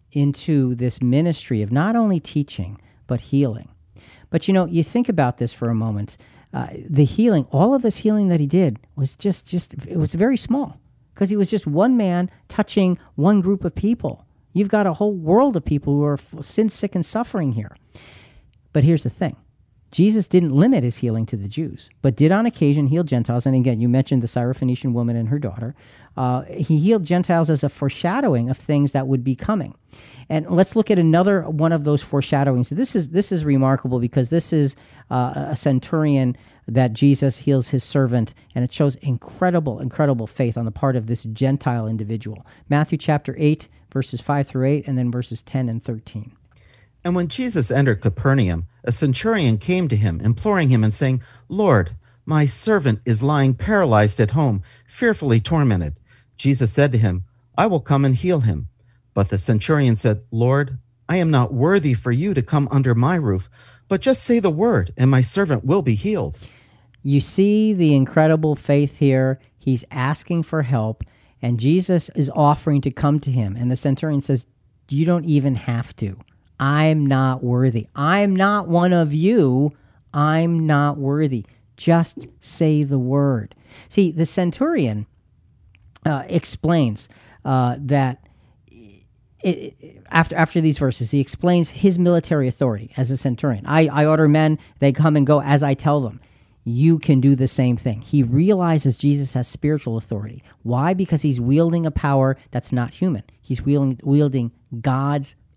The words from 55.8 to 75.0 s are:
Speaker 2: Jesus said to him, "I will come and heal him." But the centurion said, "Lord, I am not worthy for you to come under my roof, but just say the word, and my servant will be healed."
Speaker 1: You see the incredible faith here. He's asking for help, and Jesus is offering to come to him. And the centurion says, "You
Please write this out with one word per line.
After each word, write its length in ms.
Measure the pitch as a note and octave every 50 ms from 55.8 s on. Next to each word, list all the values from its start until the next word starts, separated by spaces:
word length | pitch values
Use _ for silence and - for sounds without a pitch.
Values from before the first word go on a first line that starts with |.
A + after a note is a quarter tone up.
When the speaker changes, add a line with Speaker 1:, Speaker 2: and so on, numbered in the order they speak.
| E2 D2+ D2+ - _ _ _ _ _ _ _
Speaker 2:
Jesus 380 | - - C3+ C#3 B2 C3 G#2 -
said 180 | - C#3+ C#3+
to 60 | B2
him, 260 | A2+ A2 G2+ F2+ F#2 F2+ - _ _ _ _ -
"I 80 | - F#3
will 120 | A3+ F#3 D#3
come 240 | - - C#3+ C3+ C#3
and 100 | C3+ B2+
heal 280 | A#2+ - C3 C3+ D3
him." 260 | A#2 A2 E2+ D2 - - _ _ _ _ _ _ _ _ -
But 160 | G2+ G2 -
the 80 | G#2
centurion 580 | F#2+ - - A#2 G#2 - - D#3 D3 C#3 B2 A2+
said, 280 | G#2 - A#2+ G#2+ G2+ - -
"Lord, 480 | - A2+ A#2+ B2 C3+ C#3+ C#3+ C3 C3 B2 - _ _ _ _
I 80 | - D#3+
am 160 | F#3 E3+ D#3+
not 220 | D3+ C3 B2 G#2+ C#3
worthy 400 | A#2+ C3 E3 G3 G3+ D3 D3 B2
for 180 | G#2+ - B2+
you 220 | A#2 B2+ E3+ G#3 F#3
to 80 | C3+
come 260 | A2+ - - D3 C#3+ -
under 220 | C3+ C#3 C3+ B2+ A#2+
my 220 | A2+ B2 D3+ F#3
roof, 340 | F3 D3 G#2+ F#2+ F#2+ - - _ - - - - _ _
but 140 | - G3 F#3
just 220 | - C4 C4 - -
say 160 | - A#3+ A#3
the 100 | G3+ F#3+
word, 420 | D#3 D3+ G#3+ A#3+ G#3+ A#2 F#2+ F2 -
and 120 | - B2+ C3
my 120 | C3+ B2+
servant 420 | B2 - - G3 G3+ D#3 C#3 A2 -
will 200 | C3 E3 G3+ D#3
be 120 | C3 A2
healed." 420 | G2+ - G#3 G#3+ F3 G2 D2 D2+ - - - - _ _ _ _ _ _ _ _ _ -
Speaker 1:
You 180 | C#3 C#3 C#3+
see 520 | C3 - - - G3 G#3 G#3 G#3+ G#3+ A3 G#3+
the 220 | F3+ E3+ D3+ D3
incredible 600 | C#3 C3+ C3 - D#3+ D#3 D#3 D#3+ D#3 D#3 D#3 D3
faith 420 | - - - C#3+ C#3+ D3 C#3+ -
here. 420 | - D3+ C#3 C3 C3 C3 C3 C3 - _ _ _
He's 280 | _ - C3+ B2+ A#2+ - -
asking 520 | - C#3 B2+ C3+ D3+ - - - F3 E3+ D#3
for 200 | - - D#3+ D3
help, 420 | A#2+ C3+ A#2 G#2+ A2 A2+ - - - _ _ _ _ _ -
and 160 | - A#2+ A#2+
Jesus 520 | A2 A2+ C#3 D#3+ F#3 F3+ - F3+ E3+ - - -
is 140 | - C#3+ C3+ -
offering 460 | - D3 C#3+ D3 - - D#3+ D3 C#3+
to 100 | C3+ C#3+
come 300 | B2+ - - C#3+ D3 D3+
to 100 | - C#3
him. 240 | B2+ B2+ A2 F#2+ G2
And 160 | A#2 A#2+ B2
the 60 | B2+
centurion 440 | B2+ - C#3+ C3+ - - D#3 D3 C#3
says, 240 | C3+ - C#3 B2 - _ _ _ _ _ _ _ _ -
"You 160 | C#3 C#3+